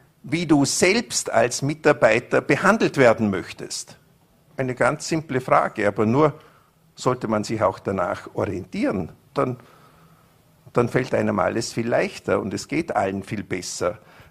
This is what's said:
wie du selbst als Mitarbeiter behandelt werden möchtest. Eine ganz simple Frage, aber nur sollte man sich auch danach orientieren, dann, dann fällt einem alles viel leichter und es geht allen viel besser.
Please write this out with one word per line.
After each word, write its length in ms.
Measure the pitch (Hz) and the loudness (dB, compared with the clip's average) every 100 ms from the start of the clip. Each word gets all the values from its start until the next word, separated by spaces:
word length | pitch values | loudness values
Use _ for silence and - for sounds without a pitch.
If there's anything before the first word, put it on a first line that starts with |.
| _ _ | _ _
wie 220 | 113 160 160 | -6 -4 2
du 200 | 147 139 | 2 2
selbst 640 | - 185 220 240 - - | 2 2 2 -2 -6 -2
als 300 | 110 123 - | 0 0 0
Mitarbeiter 800 | 139 156 151 143 120 117 - 127 | -4 0 2 4 4 4 2 0
behandelt 560 | - 143 190 214 175 143 | 2 2 4 4 2 4
werden 320 | 123 110 107 | 6 6 2
möchtest. 680 | 92 - - - - - - _ _ _ _ _ - | 0 -6 -12 -12 -12 -14 -20 _ _ _ _ _ -6
Eine 180 | 131 123 | -6 0
ganz 320 | 123 151 - | 0 0 -4
simple 340 | 160 156 131 | -4 -2 -4
Frage, 460 | 135 147 - - 104 | 2 2 2 0 0
aber 180 | 101 110 | 2 2
nur 340 | 131 156 143 - _ _ _ _ - | 4 2 0 -20 _ _ _ _ -4
sollte 320 | 131 123 110 | -2 -2 -2
man 160 | 107 | -2
sich 200 | 101 110 | -2 0
auch 160 | 98 - | 0 0
danach 500 | - 98 90 - - - | -4 -2 -2 -4 -8 -6
orientieren, 760 | 104 95 92 196 277 101 80 - _ | -6 -6 -8 -4 -4 -4 -6 -12 _
dann, 240 | - 131 123 - - _ _ _ _ _ _ _ _ - | -4 -4 -4 -14 -20 _ _ _ _ _ _ _ _ -4
dann 160 | - 120 | -2 0
fällt 260 | 139 127 110 | 0 -2 -2
einem 240 | 107 104 | 0 0
alles 340 | 92 104 113 | 0 -2 -6
viel 140 | - 117 | -6 -2
leichter 520 | 127 190 - - 98 | 0 -2 -6 -2 -2
und 140 | - | -2
es 140 | 101 - | -8 -6
geht 280 | 143 170 113 | -6 -2 -2
allen 280 | 98 98 | -2 -4
viel 200 | 95 104 | -8 -10
besser. 540 | 92 92 87 - 87 - - - - | -8 -8 -8 -4 -6 -6 -18 -20 -14